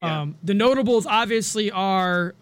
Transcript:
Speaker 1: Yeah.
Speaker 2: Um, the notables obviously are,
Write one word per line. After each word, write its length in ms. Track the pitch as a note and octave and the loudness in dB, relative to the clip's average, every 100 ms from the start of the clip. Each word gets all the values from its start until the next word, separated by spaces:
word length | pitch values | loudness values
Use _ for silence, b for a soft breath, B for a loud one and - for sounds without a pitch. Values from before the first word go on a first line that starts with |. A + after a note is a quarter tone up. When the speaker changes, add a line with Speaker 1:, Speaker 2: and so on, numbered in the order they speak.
Speaker 1:
Yeah. 180 | E3+ D#3 | -6 -4
Speaker 2:
Um, 160 | D3 D3+ | -6 -6
the 100 | E3+ | -2
notables 540 | G3+ A#3 C4+ A#3 A#3 F3 | 2 4 2 2 0 2
obviously 640 | G#3+ A3+ A3+ - A3 G#3 | 0 0 -2 -2 -2 -2
are, 640 | G3 F#3+ F#3+ F3+ F3+ E3+ - | -2 0 0 0 0 -2 -6